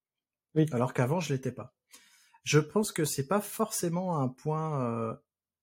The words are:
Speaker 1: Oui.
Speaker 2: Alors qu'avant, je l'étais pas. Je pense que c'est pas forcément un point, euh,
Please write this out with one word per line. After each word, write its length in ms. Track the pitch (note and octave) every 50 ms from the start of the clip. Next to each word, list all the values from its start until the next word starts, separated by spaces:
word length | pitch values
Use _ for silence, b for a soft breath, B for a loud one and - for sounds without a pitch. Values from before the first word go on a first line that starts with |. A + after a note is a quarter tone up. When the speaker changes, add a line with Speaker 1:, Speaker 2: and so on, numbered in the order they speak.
| _ _ _ _ _ _ _ _ _ _ -
Speaker 1:
Oui. 100 | D#3 D#3 D#3
Speaker 2:
Alors 220 | B2+ A#2 B2 C3 -
qu'avant, 260 | - B2 B2 D#3 F#3
je 140 | D#3+ - C#3
l'étais 180 | B2+ - B2+
pas. 240 | A#2 - A#2+ - _ _ _ B B B B B B B B B B B B
Je 160 | - D3 D3+
pense 340 | D3+ D3+ - G#3 G#3+ - -
que 100 | - D#3
c'est 240 | C#3+ - - C#3
pas 140 | - F#3+ G#3
forcément 800 | G3+ - - - A3 G#3+ - - - F3 E3 F3 F#3 F#3 E3+ D3+
un 100 | C3 B2+
point, 520 | B2+ - - D3+ D#3 D#3 D#3+ D#3+ D3+ C3+
euh, 320 | B2 A#2 A#2 A2+ A2+ A2+ - - _ _ _ _ _ _ _ _